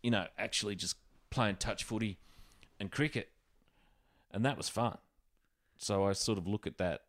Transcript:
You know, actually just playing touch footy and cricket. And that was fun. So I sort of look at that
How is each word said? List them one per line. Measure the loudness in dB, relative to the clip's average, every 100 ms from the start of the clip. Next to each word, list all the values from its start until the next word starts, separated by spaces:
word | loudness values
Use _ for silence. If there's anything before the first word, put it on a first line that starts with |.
You | 4
know, | 2 0 -4
actually | -2 0 -2
just | -2 -4 -6 _ -20 _
playing | 2 2 2
touch | -2 -2
footy | -2 -2 -2 -4 -14 -20 -20 -20 -20 _
and | -6
cricket. | 0 0 0 -6 _ _ _ _ _ _ _ _ _ _
And | 0
that | 0 0
was | -4
fun. | 0 0 -2 _ _ _ _ _ _ _ _
So | 0 2
I | 4
sort | 2 2 0
of | 0
look | -2 -4
at | -2
that | 0 0